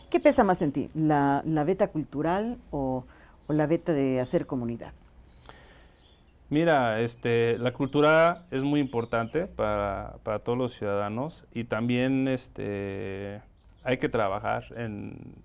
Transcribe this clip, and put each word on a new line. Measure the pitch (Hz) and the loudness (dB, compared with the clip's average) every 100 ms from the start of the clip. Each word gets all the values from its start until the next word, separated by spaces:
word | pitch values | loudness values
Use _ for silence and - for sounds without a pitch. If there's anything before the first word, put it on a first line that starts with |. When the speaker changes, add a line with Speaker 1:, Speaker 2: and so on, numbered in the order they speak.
| - | -4
Speaker 1:
¿Qué | 349 | 4
pesa | 302 269 | 6 6
más | 208 180 | 6 4
en | 156 | 2
ti, | 139 123 | -2 -4
la, | 156 156 147 139 139 | 0 2 4 4 2
la | - 156 | 0 0
veta | 147 190 190 | 0 2 0
cultural | 156 135 135 151 185 226 240 - | -2 -6 -4 -2 -2 -2 -8 -8
o, | 151 135 127 123 - - - - | -4 -2 -4 -6 -16 -20 -18 -4
o | |
la | 151 147 | 0 2
veta | 165 175 | 0 0
de | 151 135 131 | 0 2 0
hacer | 127 175 147 | 0 0 0
comunidad? | 135 120 117 - - - - - - - - - - - - - _ _ _ - | -4 -4 -6 -10 -18 -20 -20 -20 -20 -20 -20 -20 -20 -20 -20 -20 _ _ _ -4
Speaker 2:
Mira, | 143 170 147 120 107 | 2 4 4 4 2
este, | 120 - 123 117 117 113 | -2 -2 0 2 2 2
la | 120 | -2
cultura | 123 139 147 151 160 165 175 - | -2 -2 2 4 6 6 2 -6
es | 135 | -4
muy | 139 147 | 0 0
importante | 135 120 117 117 113 156 185 | 0 -2 -2 -2 -2 -4 -4
para, | - 110 104 101 98 107 - | -4 -2 0 -2 -4 -8 -10
para | - 107 | -6 -4
todos | - 120 | -2 -2
los | 127 | -2
ciudadanos | - 107 101 101 107 143 - - | -4 -4 -2 -2 -4 -6 -10 -12
y | - | -10
también, | 117 110 117 123 131 135 131 | -4 -2 0 0 2 2 0
este, | 131 - - 104 101 101 98 98 98 101 101 - _ - - | -2 -6 -10 -6 -4 -4 -6 -8 -8 -10 -12 -16 _ -20 -10
hay | 135 127 | -4 -2
que | 143 | 0
trabajar | 123 104 98 107 113 117 117 | 0 0 0 -2 -4 -6 -10
en, | 117 104 104 - - 123 | -8 -8 -10 -12 -16 -20